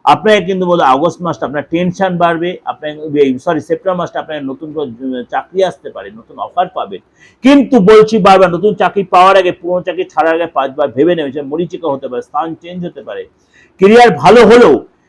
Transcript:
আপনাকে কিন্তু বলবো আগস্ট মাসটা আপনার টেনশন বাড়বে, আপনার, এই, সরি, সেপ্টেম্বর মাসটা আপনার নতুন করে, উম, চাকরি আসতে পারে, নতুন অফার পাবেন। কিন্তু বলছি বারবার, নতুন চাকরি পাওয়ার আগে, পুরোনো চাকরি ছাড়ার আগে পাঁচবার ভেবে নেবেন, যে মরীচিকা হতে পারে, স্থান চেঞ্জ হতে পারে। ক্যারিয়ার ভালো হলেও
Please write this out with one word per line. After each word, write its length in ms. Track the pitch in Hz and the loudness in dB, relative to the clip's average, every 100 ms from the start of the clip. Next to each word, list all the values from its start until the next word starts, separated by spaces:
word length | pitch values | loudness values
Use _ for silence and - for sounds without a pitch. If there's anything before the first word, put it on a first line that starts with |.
আপনাকে 420 | - 151 196 214 175 | 0 2 2 2 0
কিন্তু 200 | 190 180 | -4 -2
বলবো 180 | 175 | 0
আগস্ট 380 | 147 135 170 - | 2 2 0 -4
মাসটা 240 | 170 151 139 | -8 -8 -8
আপনার 180 | 143 - | -8 -6
টেনশন 480 | 165 180 180 190 175 | -4 -4 -4 -4 0
বাড়বে, 400 | 170 165 170 180 - | -2 -2 -6 -8 -10
আপনার, 260 | 139 151 151 156 147 | -10 -10 -12 -6 0
এই, 220 | 139 123 | 0 -2
সরি, 220 | 175 160 | -4 -6
সেপ্টেম্বর 360 | - 160 190 180 | -4 -6 -4 -6
মাসটা 220 | 160 165 | -6 -8
আপনার 260 | 147 151 135 | -10 -10 -10
নতুন 280 | 135 156 | -12 -12
করে, 120 | 147 143 | -10 -10
উম, 380 | 113 131 127 117 | -10 -10 -10 -8
চাকরি 340 | 135 - 185 | -10 -8 -6
আসতে 260 | 185 - 139 | -6 -6 -16
পারে, 220 | 110 98 | -16 -18
নতুন 280 | 107 - 131 | -20 -20 -14
অফার 280 | 104 - 185 | -8 -6 -6
পাবেন। 340 | 147 101 95 _ _ _ _ | -6 -12 -14 _ _ _ _
কিন্তু 380 | 254 285 220 254 | 2 4 4 2
বলছি 380 | 185 214 220 220 | 6 6 6 4
বারবার, 340 | 196 190 185 | 4 4 4
নতুন 240 | 175 208 190 | 0 -2 -2
চাকরি 280 | 185 202 | -2 -2
পাওয়ার 340 | 190 180 185 190 | 0 4 4 4
আগে, 140 | 180 | 2
পুরোনো 300 | - 170 180 | -4 -6 -6
চাকরি 220 | 180 170 | -4 -8
ছাড়ার 320 | 185 - 156 165 | -6 -2 -2 -2
আগে 100 | 170 | -4
পাঁচবার 420 | 147 135 131 143 | -4 -6 -4 -4
ভেবে 280 | 113 160 170 | 0 0 0
নেবেন, 160 | 143 | -4
যে 100 | 139 | -8
মরীচিকা 460 | 135 - 175 185 170 | -8 -8 -8 -8 -6
হতে 200 | 135 131 | -6 -8
পারে, 140 | 123 | -10
স্থান 340 | 120 147 165 160 | -8 -8 -8 -10
চেঞ্জ 240 | 170 180 175 | -14 -12 -12
হতে 160 | 143 | -14
পারে। 240 | 113 101 92 _ _ _ _ - | -14 -14 -16 _ _ _ _ 0
ক্যারিয়ার 340 | 190 226 240 - | 4 6 4 4
ভালো 280 | - 240 214 | 4 6 6
হলেও 400 | 240 202 123 - _ | 6 6 2 -2 _